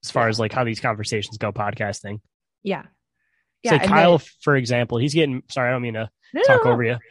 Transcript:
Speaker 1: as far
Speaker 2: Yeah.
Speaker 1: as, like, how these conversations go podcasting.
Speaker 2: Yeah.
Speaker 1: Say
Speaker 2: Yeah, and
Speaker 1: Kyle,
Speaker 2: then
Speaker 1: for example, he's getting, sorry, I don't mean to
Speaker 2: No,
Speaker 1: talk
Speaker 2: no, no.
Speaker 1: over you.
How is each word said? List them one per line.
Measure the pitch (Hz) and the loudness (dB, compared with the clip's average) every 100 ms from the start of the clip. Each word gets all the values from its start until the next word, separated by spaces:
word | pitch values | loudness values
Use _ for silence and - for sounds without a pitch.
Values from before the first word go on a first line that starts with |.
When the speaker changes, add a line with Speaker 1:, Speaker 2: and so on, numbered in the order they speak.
Speaker 1:
as | - | -4
far | 127 | 0
Speaker 2:
Yeah. | 113 | 0
Speaker 1:
as, | 110 | 0
like, | 110 | -2
how | 131 | -2
these | 117 110 | -2 -2
conversations | 123 104 107 110 101 110 | -4 -4 -4 -6 -6 -6
go | 107 | -6
podcasting. | 101 104 104 104 - 101 104 _ _ _ _ | -4 -6 -4 -6 -6 -10 -14 _ _ _ _
Speaker 2:
Yeah. | 196 165 - _ _ _ _ _ _ _ | -8 -8 -8 _ _ _ _ _ _ _
Speaker 1:
Say | - 151 | 0 2
Speaker 2:
Yeah, | |
and | |
Speaker 1:
Kyle, | - 156 175 165 | 4 4 6 4
Speaker 2:
then | - _ | 0 _
Speaker 1:
for | 151 135 | 0 2
example, | 120 120 117 117 | 2 0 0 -2
he's | 143 | 0
getting, | 160 147 127 - | 2 0 -2 -6
sorry, | 135 123 | -4 -2
I | |
don't | 127 | -2
mean | 120 | -4
to | 110 107 _ _ | -6 -8 _ _
Speaker 2:
No, | 294 539 | 0 4
Speaker 1:
talk | 508 | 4
Speaker 2:
no, | 440 | 4
no. | |
Speaker 1:
over | 120 | 2
you. | 117 120 _ | 0 -4 _